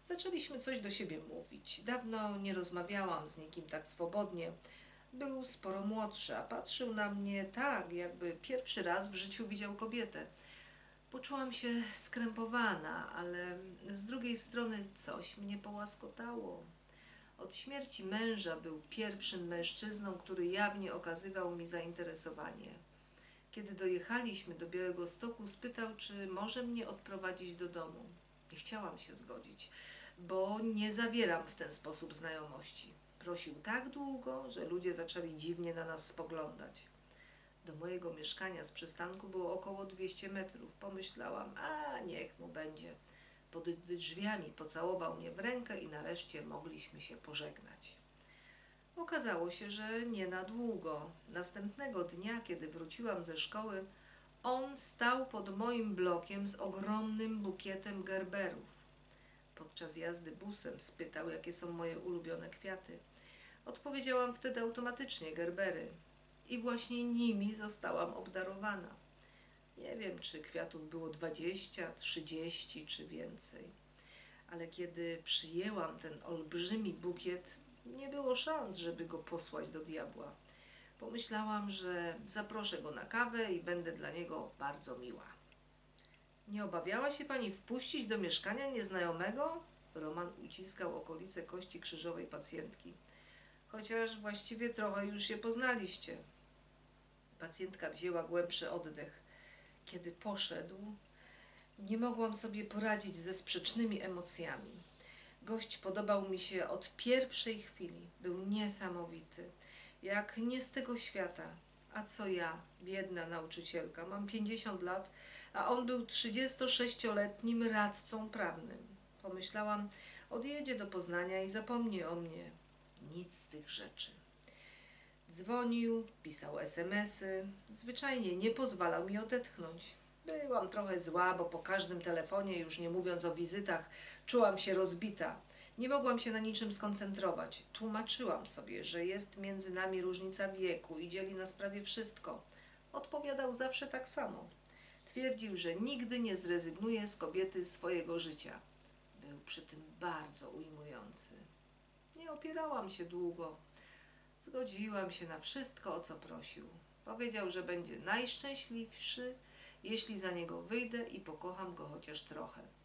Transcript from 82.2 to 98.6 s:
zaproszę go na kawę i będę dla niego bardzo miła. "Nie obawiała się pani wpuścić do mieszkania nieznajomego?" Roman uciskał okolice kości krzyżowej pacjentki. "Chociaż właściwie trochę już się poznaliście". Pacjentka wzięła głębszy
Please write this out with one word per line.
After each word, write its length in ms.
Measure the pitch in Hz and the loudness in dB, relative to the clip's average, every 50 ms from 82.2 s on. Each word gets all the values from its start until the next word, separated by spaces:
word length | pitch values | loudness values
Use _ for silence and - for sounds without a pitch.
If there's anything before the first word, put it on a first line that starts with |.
| 214 | 0
zaproszę 560 | - - 214 208 208 - 220 214 - - - | 0 2 2 2 -2 -2 0 0 0 0 0
go 100 | - 147 | -4 -4
na 140 | 147 - - | -6 -6 -6
kawę 480 | - - 233 240 233 226 233 226 208 180 | -2 2 2 2 2 2 0 2 2 2
i 60 | 170 | 0
będę 320 | 170 175 175 175 170 165 | 2 0 0 0 0 -2
dla 200 | 165 160 147 147 | -4 -2 -4 -4
niego 400 | 151 175 170 160 156 156 - - - - | -4 -4 -4 -2 -4 -4 -4 -6 -6 -4
bardzo 380 | 139 139 143 143 - 135 123 | -4 -4 -4 -4 -6 -6 -6
miła. 300 | 127 123 123 107 98 - - - - - - - - - - - - - - - - - - - - - - - - - | -6 -6 -8 -8 -10 -12 -16 -16 -18 -20 -20 -20 -20 -20 -20 -20 -20 -20 -20 -20 -20 -20 -20 -20 -20 -20 -20 -20 -20 -10
"Nie 180 | 214 208 214 208 | -4 -4 -2 -2
obawiała 460 | 180 170 165 165 180 208 233 269 285 | 0 0 0 2 2 2 4 4 4
się 140 | 285 - 294 | 2 0 -2
pani 260 | 285 269 254 233 202 | 0 0 2 2 0
wpuścić 560 | 196 - - - 233 254 - - - 285 233 | -2 -4 -4 -2 0 0 0 0 0 0 2
do 100 | 208 220 | 2 2
mieszkania 540 | 208 185 165 165 - - 190 214 262 277 277 | 2 4 4 4 4 2 2 0 0 0 0
nieznajomego?" 920 | 262 226 214 190 190 180 175 170 165 165 180 202 226 262 294 320 330 339 - - - - - - - | 0 0 0 2 2 2 2 4 2 2 2 0 2 2 2 2 0 -2 -8 -12 -20 -20 -20 -12 -8
Roman 360 | 160 156 156 156 175 175 175 - - - | -6 -4 -2 -2 -2 -2 -4 -6 -10 -12
uciskał 520 | - - - 185 185 - - 190 165 - | -10 -10 -4 0 0 0 2 0 -2 -2
okolice 460 | - - - 160 160 180 190 - 175 165 | -2 -6 -6 -8 -8 -4 -4 -4 -4 -4
kości 360 | - 180 185 180 - - 170 | -6 -6 -8 -6 -8 -8 -6
krzyżowej 480 | - - - 156 156 170 170 170 165 | -6 -4 -4 -2 -2 -2 -2 -4 -6
pacjentki. 640 | - - 143 147 - - - - 233 208 - - 175 170 - - - - - - - - - - - - - - | -6 -6 -4 -4 -4 -4 -4 -6 -8 -12 -14 -14 -16 -16 -16 -20 -20 -20 -20 -20 -20 -20 -20 -20 -20 -20 -20 -18
"Chociaż 520 | - - 220 208 208 226 226 226 226 220 214 | -12 -10 -6 -4 0 2 4 2 2 0 -2
właściwie 500 | 208 208 208 202 - - 226 220 240 240 | -2 -2 -2 -2 -4 -4 -2 0 0 0
trochę 360 | 233 - 214 202 202 202 202 | 0 2 0 2 2 2 2
już 180 | 208 208 202 - | 0 2 2 2
się 140 | - 220 | 2 2
poznaliście". 800 | 214 - 226 226 233 262 254 247 226 196 175 - - - - - - - - - - - - - - - - - - - - - - - - - - - - - - | 2 2 2 2 4 4 4 4 4 2 -2 -2 -4 -4 -6 -8 -10 -10 -16 -20 -20 -20 -20 -20 -20 -20 -20 -20 -20 -20 -20 -20 -20 -20 -20 -20 -20 -20 -20 -12 -10
Pacjentka 500 | 160 165 - - 185 185 190 - 170 156 | -6 -6 -2 -2 -2 -4 -4 -4 -4 -4
wzięła 340 | 151 - 170 180 175 170 160 | -2 0 0 2 2 2 2
głębszy 480 | 160 170 175 175 175 - - | 4 4 4 4 6 2 0